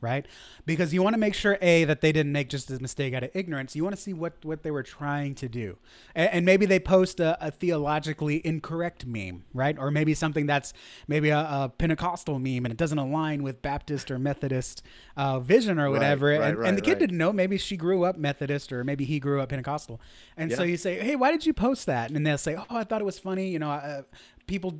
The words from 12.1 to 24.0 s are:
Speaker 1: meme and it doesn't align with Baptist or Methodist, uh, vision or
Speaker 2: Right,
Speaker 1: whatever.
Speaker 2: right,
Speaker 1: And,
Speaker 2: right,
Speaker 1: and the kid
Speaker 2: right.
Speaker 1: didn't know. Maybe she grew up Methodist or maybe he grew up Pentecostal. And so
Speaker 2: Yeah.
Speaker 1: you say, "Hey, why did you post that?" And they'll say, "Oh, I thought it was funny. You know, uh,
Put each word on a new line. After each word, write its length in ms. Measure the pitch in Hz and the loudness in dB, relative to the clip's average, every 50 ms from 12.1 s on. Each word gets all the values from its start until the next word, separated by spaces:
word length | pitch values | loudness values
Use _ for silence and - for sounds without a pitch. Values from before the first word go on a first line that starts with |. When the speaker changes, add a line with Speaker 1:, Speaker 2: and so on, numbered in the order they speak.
| 175 - - 160 143 131 | -4 -4 -4 -4 -4 -2
Speaker 1:
meme 260 | 127 131 131 123 123 | -2 -2 -2 -2 -2
and 80 | 120 | -2
it 40 | 113 113 | -2 -2
doesn't 200 | 165 147 156 147 | -2 0 0 -2
align 440 | 139 131 147 156 156 156 151 143 | -2 -2 -2 -2 -2 -2 -2 -2
with 180 | 139 135 123 - | -4 -6 -6 -6
Baptist 480 | - 143 139 143 - - 147 135 - - | -6 -6 -6 -6 -6 -6 -6 -6 -6 -6
or 80 | 131 127 | -4 -2
Methodist, 640 | 135 143 139 - 143 135 131 127 123 - - - - - - - - - - 143 | -2 -2 -2 -2 -2 -2 -2 -2 -2 -4 -8 -14 -18 -20 -20 -20 -20 -12 -6 -2
uh, 200 | 139 139 131 131 | -2 0 0 0
vision 380 | 123 123 196 262 226 214 180 156 | 4 6 6 6 6 4 2 2
or 60 | 143 | 2
Speaker 2:
Right, 60 | 139 | 2
Speaker 1:
whatever. 360 | 139 - 135 143 147 135 143 147 | 2 4 4 4 4 4 4 4
Speaker 2:
right, 120 | 147 151 | 4 4
Speaker 1:
And, 180 | 113 - - - | 4 2 2 2
Speaker 2:
right, 100 | 226 - | 2 2
Speaker 1:
and 100 | 196 196 | 2 2
the 40 | |
kid 100 | - - | 4 2
Speaker 2:
right. 60 | 381 - | 4 4
Speaker 1:
didn't 180 | 339 202 180 170 | 2 2 2 2
know. 140 | 160 185 | 2 2
Maybe 260 | 214 196 185 190 202 185 | 2 2 2 2 0 -2
she 180 | - - 196 | -2 -4 -6
grew 280 | 170 160 175 190 180 175 | -2 0 2 2 4 2
up 120 | 180 185 | 2 0
Methodist 560 | 165 147 143 139 - 147 135 143 139 - - | 0 -2 -4 -2 -2 -2 -2 -4 -4 -4 -6
or 120 | 131 123 123 | -6 -4 -4
maybe 200 | 135 143 139 139 | -2 -2 -2 -2
he 160 | 127 151 147 | -2 -2 -2
grew 200 | 131 143 143 139 | 0 0 0 0
up 80 | 135 131 | -2 -2
Pentecostal. 500 | 139 131 127 139 147 151 - - 117 113 - - - - - - - - | -4 -6 -4 -4 -6 -6 -6 -10 -14 -16 -16 -20 -20 -20 -20 -16 -10 -6
And 120 | 160 160 | -4 -2
so 120 | - - | 0 0
Speaker 2:
Yeah. 80 | 180 175 | 0 0
Speaker 1:
you 60 | 175 170 | 0 0
say, 200 | - 185 175 180 | -2 -2 -2 -2
"Hey, 160 | 202 247 294 | -2 -2 0
why 140 | 262 247 285 | 2 2 2
did 140 | 330 311 - | 2 2 0
you 80 | 311 | 0
post 320 | - - 202 247 269 - - | 0 2 2 0 0 0 0
that?" 240 | - 135 120 117 117 | -2 0 0 -2 -2
And 160 | 151 151 151 | -2 0 0
they'll 120 | 156 147 135 | 0 0 0
say, 180 | - 160 156 | -2 -4 -6
"Oh, 80 | 196 196 - | -6 -6 -6
I 140 | 233 233 220 | -6 -6 -4
thought 180 | - 226 220 | -2 -2 -2
it 20 | 208 | -2
was 140 | 190 180 - | -4 -6 -6
funny. 300 | - 196 190 190 190 190 | -6 -6 -4 -4 -4 -4
You 80 | 175 160 | -4 -4
know, 120 | 151 151 | -2 -4
uh, 320 | 143 147 143 147 143 139 | -4 -4 -6 -8 -10 -10